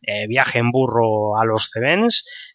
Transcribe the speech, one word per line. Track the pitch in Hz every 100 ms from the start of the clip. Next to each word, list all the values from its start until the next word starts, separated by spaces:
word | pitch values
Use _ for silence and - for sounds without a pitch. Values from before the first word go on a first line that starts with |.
eh, | - 104 107
Viaje | 127 127 -
en | 120
burro | 131 127 117 113 107 107 107
a |
los | 113 110 -
Cebens, | 110 127 180 233 - - - -